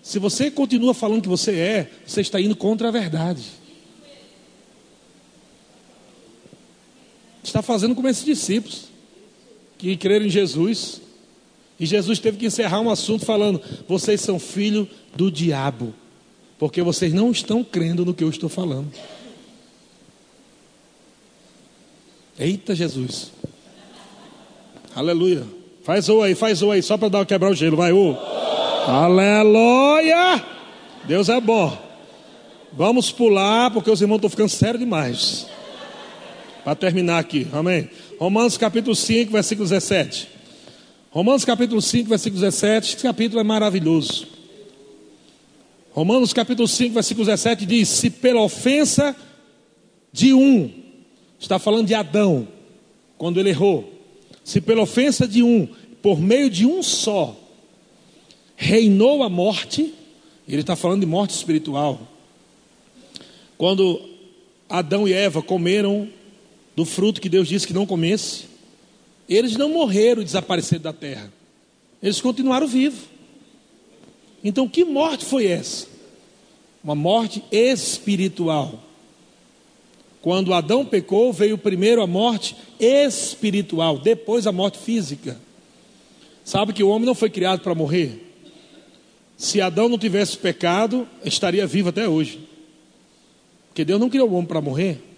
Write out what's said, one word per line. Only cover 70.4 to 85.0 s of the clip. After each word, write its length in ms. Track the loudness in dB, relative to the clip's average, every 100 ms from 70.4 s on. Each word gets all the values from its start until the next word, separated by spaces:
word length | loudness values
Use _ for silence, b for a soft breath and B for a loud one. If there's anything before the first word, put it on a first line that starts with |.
| -2 -4 -2 -2
da 100 | -4
terra. 400 | -12 -14 -14 -16 _ _ _ _ _ _ _
Eles 180 | -4 -2
continuaram 460 | -2 -2 0 0 0
vivos. 380 | 0 0 -4 -18 -20 -20 -20 _ _ _ _ _ _ -20 _ _ _
Então, 260 | -4 -2 0
que 160 | 2
morte 400 | 0 2 -2 -4
foi 220 | -4 0 0
essa? 400 | -2 -6 -12 -14 -20 -20 -20 _ _ _ _ _ _
Uma 120 | -6
morte 480 | -2 0 0 0 -8 -2
espiritual. 1300 | 2 2 2 -4 -6 -2 -2 -2 -2 -2 -2 -4 -10 -20 _ _ _ _ _ _ _ _ _ _ _ _ _
Quando 320 | -2 -2 0
Adão 320 | -2 0 -2
pecou, 480 | 0 -4 0 0 0
veio 240 | 2 0 0
primeiro 460 | -2 0 2 2
a 40 | 2
morte 500 | 0 0 0 -6 -12 B 0
espiritual, 1200 | 4 4 2 -2 -8 -4 -2 -2 -2 -2 -2 0
depois 480 | 0 0 0 -2 0
a 60 |
morte 260 | -2 -2 -4
física. 640 | -4 -4